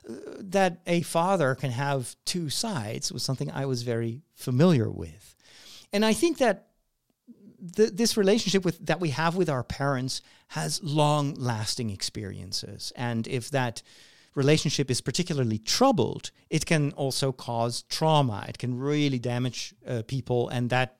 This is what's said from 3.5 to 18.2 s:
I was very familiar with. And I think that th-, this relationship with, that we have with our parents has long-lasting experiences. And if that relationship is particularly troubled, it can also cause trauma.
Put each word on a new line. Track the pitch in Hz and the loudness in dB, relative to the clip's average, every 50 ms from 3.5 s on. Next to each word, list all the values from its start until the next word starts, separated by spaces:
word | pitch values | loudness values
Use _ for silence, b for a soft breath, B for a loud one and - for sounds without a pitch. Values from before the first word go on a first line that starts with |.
I | - 139 135 | -4 -4 -2
was | 139 131 120 120 | -2 -2 -2 -2
very | 123 117 113 117 117 113 139 - _ _ | -2 -2 -2 -2 -2 -6 -8 -12 _ _
familiar | - - 139 127 127 160 185 165 123 107 107 | -10 -4 -2 4 6 6 6 6 6 4 0
with. | - - 82 80 78 - - - - _ B B B B B B B B B B | -2 -8 -10 -12 -14 -20 -20 -20 -20 _ B B B B B B B B B B
And | - 202 220 | -2 2 4
I | 220 214 | 4 4
think | 220 339 349 311 - | 4 2 2 2 4
that | 269 233 190 196 - _ _ _ _ _ _ _ _ _ _ _ _ _ - _ - - - - - 170 170 | 2 2 2 2 -4 _ _ _ _ _ _ _ _ _ _ _ _ _ -20 _ -20 -20 -20 -18 -16 -10 2
th-, | - 214 233 208 | 4 4 4 4
this | 175 233 220 - 226 | 2 0 2 2 4
relationship | 196 190 214 233 - 190 190 190 180 | 4 4 4 4 2 2 2 2 2
with, | 175 156 - - | 2 -2 -2 -2
that | - 160 160 | -2 -2 0
we | 180 156 | 0 -2
have | 123 127 160 170 165 | 0 2 0 0 2
with | 190 180 160 | 2 0 2
our | 143 127 117 | 2 -2 -2
parents | - - - 139 139 139 127 127 131 - - b b b b b b | -4 -4 -2 0 0 0 0 -2 -4 -6 -6 b b b b b b
has | - 156 156 156 147 - - | -6 -4 -4 -4 -4 -4 -4
long-lasting | 147 143 156 147 147 147 151 143 139 - - 131 123 117 107 107 - - - 120 110 | -2 2 2 4 4 4 2 0 -2 -4 -4 -4 -2 -2 -2 -2 -4 -4 -4 -4 -6
experiences. | 98 98 - - - 110 104 95 98 98 92 92 98 - - 104 101 101 - - - | -6 -6 -8 -8 -6 -8 -10 -10 -10 -12 -12 -8 -8 -8 -8 -8 -14 -12 -12 -12 -8
And | - 120 120 117 113 110 - | -6 -6 -4 -2 -2 -4 -2
if | - 127 117 - | -4 -6 -6 -2
that | 143 135 127 120 113 - B B B B B B B B B B B | -2 -2 -2 -2 -4 -8 B B B B B B B B B B B
relationship | 143 131 139 156 151 - 156 - - 143 - | 0 4 4 4 4 4 0 0 0 0 0
is | 123 - | -2 -2
particularly | - - 123 - 170 - 160 139 127 113 110 107 | -2 -4 -2 -2 -2 -2 0 0 0 0 0 -2
troubled, | - - - - 247 269 262 160 113 - - - - - b b b b | -2 -2 2 4 6 4 6 4 2 0 0 -6 -10 -14 b b b b
it | - 156 - | -2 -2 0
can | - 170 151 147 143 - | 2 2 2 2 0 -2
also | - 143 135 123 - 139 135 | -2 -4 -2 -2 0 -2 -2
cause | 131 - - - 117 117 117 120 117 - - | -2 -4 -8 -6 -2 0 0 0 -2 -4 -8
trauma. | - - - 160 160 156 147 | -8 -4 0 2 4 6 6